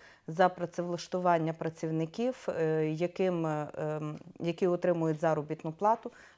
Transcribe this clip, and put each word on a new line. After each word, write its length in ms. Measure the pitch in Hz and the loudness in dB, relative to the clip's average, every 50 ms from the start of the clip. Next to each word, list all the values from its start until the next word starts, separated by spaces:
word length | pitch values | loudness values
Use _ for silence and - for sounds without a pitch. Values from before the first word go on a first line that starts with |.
| - - - - _ | -6 -20 -20 -16 _
за 220 | - 165 160 185 180 | -4 2 4 4 4
працевлаштування 1040 | 185 - 175 165 - - 175 175 175 165 - - - 185 180 180 175 165 160 160 160 | 4 0 -6 -6 -4 -4 -4 -4 -4 -6 -4 -4 -4 0 4 4 4 4 4 2 -2
працівників, 960 | 160 - 165 160 - - 160 160 160 160 160 160 - 233 254 247 - - - | -2 -4 -6 -4 -4 -4 -2 -2 -2 -2 -2 -2 -2 -2 -2 -4 -4 -6 -4
е, 380 | - - 165 160 160 156 156 | -2 0 0 2 2 2 2
яким, 600 | 156 156 156 175 175 175 - 196 185 180 170 165 | 0 0 0 -2 -2 0 0 0 0 2 0 0
е, 220 | 160 156 151 147 - - - | 0 -2 -2 -4 -6 -6 -6
ем, 400 | 156 151 151 156 156 151 151 - - - - - | -4 -4 -4 -4 -4 -6 -8 -8 -12 -16 -12 -6
які 260 | - 170 170 170 196 | -4 -4 0 2 2
отримують 540 | 180 175 175 - 180 175 170 165 160 160 151 | 2 2 2 2 2 2 2 2 0 0 2
заробітну 520 | 165 160 156 151 147 151 160 156 - 160 156 | 2 2 2 0 0 -4 -6 -6 -6 -6 -4
плату 380 | 160 196 208 226 233 - 240 - - - - - | 0 2 2 2 2 -2 -8 -14 -16 -20 -20 -20